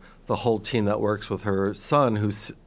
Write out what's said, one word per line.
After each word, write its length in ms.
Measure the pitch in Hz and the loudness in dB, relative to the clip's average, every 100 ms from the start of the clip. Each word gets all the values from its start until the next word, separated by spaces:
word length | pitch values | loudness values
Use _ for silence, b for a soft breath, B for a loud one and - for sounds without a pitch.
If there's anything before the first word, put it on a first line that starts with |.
| B B - | B B -4
the 100 | 110 | 0
whole 220 | 123 110 | 0 0
team 260 | 107 117 | 0 0
that 160 | 101 107 | 0 0
works 300 | 107 104 - | 0 -2 -4
with 120 | 101 | -4
her 300 | 104 98 98 | -2 0 0
son, 440 | 98 - 147 131 107 | -2 0 4 4 2
who's 360 | 107 104 - - | 0 -2 -8 -14